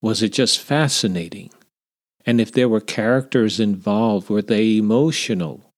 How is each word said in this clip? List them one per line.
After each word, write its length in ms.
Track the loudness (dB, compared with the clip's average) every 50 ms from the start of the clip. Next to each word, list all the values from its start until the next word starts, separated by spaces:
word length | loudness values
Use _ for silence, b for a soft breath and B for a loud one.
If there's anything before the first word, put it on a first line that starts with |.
| 0
Was 180 | -2 0 0
it 120 | 0 -2 0
just 260 | 0 0 0 0 -2
fascinating? 880 | -2 -2 0 2 2 2 0 0 -2 -2 -2 -2 -6 -8 -12 -16 -16 -18 _ _ _ _ _ _ _ _ _ _ _ _ _ _ _ 0
And 120 | 2 2
if 120 | 2 2
there 180 | 2 0 2 2
were 100 | 2 0
characters 800 | -2 -4 -6 -4 0 2 0 0 0 0 0 2 2 2 0 0
involved, 720 | 0 0 0 -2 -2 -2 0 2 2 2 0 0 -2 -2
were 140 | -2 -2 -2
they 340 | 0 0 0 2 2 2 2
emotional? 960 | 2 2 2 2 2 2 0 -2 -4 -4 -4 -4 -4 -6 -8 -12 -18 _ _